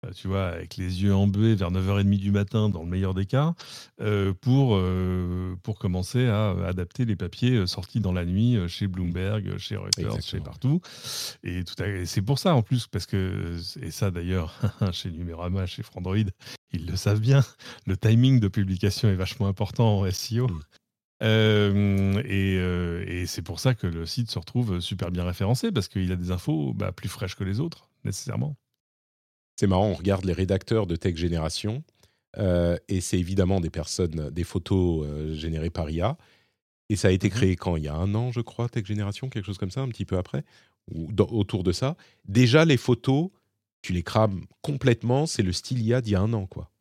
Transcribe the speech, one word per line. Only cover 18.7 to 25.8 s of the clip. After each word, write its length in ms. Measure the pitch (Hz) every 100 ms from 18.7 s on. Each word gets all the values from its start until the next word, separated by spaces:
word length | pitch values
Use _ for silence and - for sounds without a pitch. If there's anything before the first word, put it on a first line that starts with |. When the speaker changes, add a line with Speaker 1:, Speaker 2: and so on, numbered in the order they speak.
| 92 101 - 110
Speaker 1:
est 60 | 92
vachement 320 | 92 - 98
important 520 | 95 101 - 113 104
en 60 | 98
S 280 | 90 -
E 60 | 110
O. 60 | 127
Speaker 2:
Mm. 100 | 82 73 _ _ _ _ _
Speaker 1:
Euh, 1000 | 110 110 107 107 104 101 101 98 98 98 98
et, 320 | 98 95 92
euh, 480 | 90 87 87 85 87
et 180 | 87 87
c'est 140 | -
pour 180 | 85 82
ça 160 | 127 120
que 120 | 90
le 180 | 82 82
site 240 | - 117
se 100 | -
retrouve 400 | - 123 120 90
super 280 | 87 95 87
bien 120 | 90
référencé, 480 | 90 87 98 127 233
parce 160 | 160